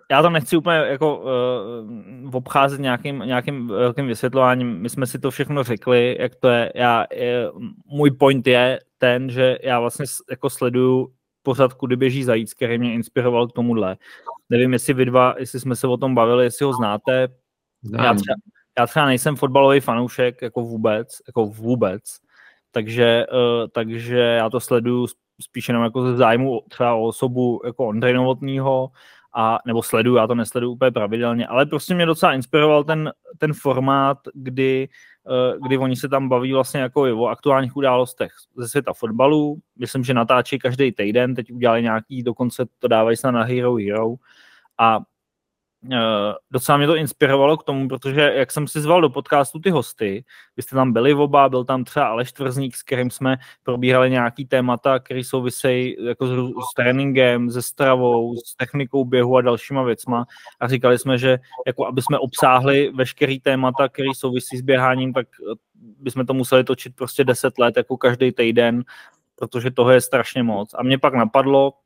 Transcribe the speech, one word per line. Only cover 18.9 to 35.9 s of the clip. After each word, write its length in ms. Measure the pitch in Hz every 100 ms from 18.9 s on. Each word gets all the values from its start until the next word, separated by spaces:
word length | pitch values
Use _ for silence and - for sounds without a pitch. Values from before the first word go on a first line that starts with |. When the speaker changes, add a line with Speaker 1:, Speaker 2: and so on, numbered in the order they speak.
| 160 143
Speaker 1:
nejsem 300 | 127 156 139
fotbalový 440 | 139 135 139 139
fanoušek, 600 | 131 117 123 - 123 120
jako 200 | 123 123
vůbec, 460 | 117 117 110 107 120 - _
jako 180 | - 107
vůbec. 560 | 107 110 123 104 98 - - _ _ - _ _
Takže, 540 | 120 110 117 117 117 -
eh, 380 | 127 120 117 113
takže 460 | - 110 117 117 123
já 320 | 117 117 113
to 100 | 123
sleduju 480 | - 123 120 123 120
sp-, 60 | - _ _
spíš 260 | - - -
jenom 160 | 120
jako 180 | 117 123
ze 140 | 127 123
zájmu 460 | 117 117 135 117 -
třeba 240 | - 120
o 100 | 117
osobu, 580 | 113 107 131 123 123 117 120
jako 220 | 113 123
Ondřeje 260 | 107 123
Novotnýho, 760 | 127 127 131 139 135 135 131 131 _ _ _ _ 117
a, 240 | 110 113 123
nebo 180 | 117
sleduju, 320 | 110 117 113 123
já 120 | 110
to 80 | 120
nesleduju 360 | 110 123 120
úplně 200 | 123 131
pravidelně, 560 | 120 104 113 120 117 117
ale 180 | 127 147
prostě 300 | 151 - 180
mě 100 | 170
docela 280 | 160 185
inspiroval 500 | 135 123 147 151 151
ten, 280 | 147 156 156 - - -
ten 160 | 156
formát, 640 | 151 143 127 135 139 135 135 -
kdy, 560 | 143 131 131 131 131 131 _ _ _ -
eh, 280 | 127 127 95 127
kdy 100 | 131
oni 180 | 131